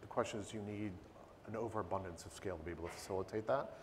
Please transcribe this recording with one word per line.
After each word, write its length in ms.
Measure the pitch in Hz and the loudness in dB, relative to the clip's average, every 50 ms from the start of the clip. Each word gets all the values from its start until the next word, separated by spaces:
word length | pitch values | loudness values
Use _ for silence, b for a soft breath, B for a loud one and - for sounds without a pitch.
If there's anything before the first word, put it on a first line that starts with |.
the 60 | - - | -8 0
question 320 | - 127 113 - - 107 | 4 4 4 4 2 -2
is, 120 | 95 - | -2 -2
you 80 | - 110 | -2 -2
need 300 | 101 104 104 104 107 104 87 90 - - - - - - - - - - | -2 -2 -2 0 0 -2 -2 -4 -10 -14 -14 -16 -16 -16 -16 -14 -8 -4
an 80 | 107 | 0
overabundance 680 | 113 117 110 104 107 95 85 98 95 95 90 85 - - | 0 0 2 2 2 2 4 4 2 2 0 -4 -6 -8
of 80 | 95 | -10
scale 240 | - - - 101 90 | -6 -2 -2 0 0
to 80 | 80 80 | 0 -2
be 60 | 87 | -2
able 140 | 82 80 82 | -2 -2 -2
to 100 | 85 - | -4 -4
facilitate 520 | - - - 98 92 95 - 110 110 107 - | -4 -2 2 2 2 2 2 0 2 4 6
that, 240 | 127 143 - - B B | 4 4 4 0 B B